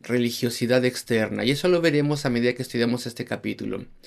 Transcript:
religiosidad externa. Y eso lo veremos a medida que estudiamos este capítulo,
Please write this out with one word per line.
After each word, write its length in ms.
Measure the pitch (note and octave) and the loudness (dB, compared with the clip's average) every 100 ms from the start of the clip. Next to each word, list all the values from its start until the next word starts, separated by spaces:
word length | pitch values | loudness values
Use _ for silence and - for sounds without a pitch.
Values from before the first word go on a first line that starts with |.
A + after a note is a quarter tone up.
religiosidad 800 | - B2 A#2+ A#2+ A#2+ A#2+ A#2+ B2+ B2 | -2 0 0 0 -2 -2 2 4 2
externa. 580 | B2 - A#2 G#2+ G#2+ | -2 -2 0 0 0
Y 60 | A2 | 0
eso 180 | C#3 F3+ | 2 2
lo 140 | F3 | 4
veremos 420 | E3 D3 D3 D3 | 4 2 2 0
a 60 | C#3+ | 0
medida 240 | A#2+ A#2+ | 2 0
que 80 | B2 | 0
estudiamos 440 | B2+ A#2+ A#2 A#2+ A#2+ | -4 0 0 0 -4
este 200 | - - | -8 -8
capítulo, 580 | G#2+ G#2 G2+ G#2 G2+ - - | -6 -6 -6 -6 -8 -10 -18